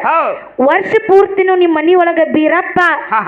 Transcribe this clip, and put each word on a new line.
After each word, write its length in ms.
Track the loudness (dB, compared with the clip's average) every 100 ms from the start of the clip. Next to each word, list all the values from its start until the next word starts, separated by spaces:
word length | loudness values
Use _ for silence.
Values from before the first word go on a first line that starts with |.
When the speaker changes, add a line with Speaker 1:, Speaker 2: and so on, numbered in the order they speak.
| 0
Speaker 1:
ಹೌದ್. 320 | -2 -2 -6 -10 -2 0
Speaker 2:
ವರ್ಷ 240 | 0 0 -2 2
ಪೂರ್ತಿನೂ 460 | 4 4 0 0 2
ನಿಮ್ 120 | 2 0
ಮನಿ 140 | 2 2
ಒಳಗ 220 | 2 0 0 0
ಬೀರಪ್ಪ 440 | 0 0 -2 -2 0 -2 -4
Speaker 1:
ಹಾ, 80 | -4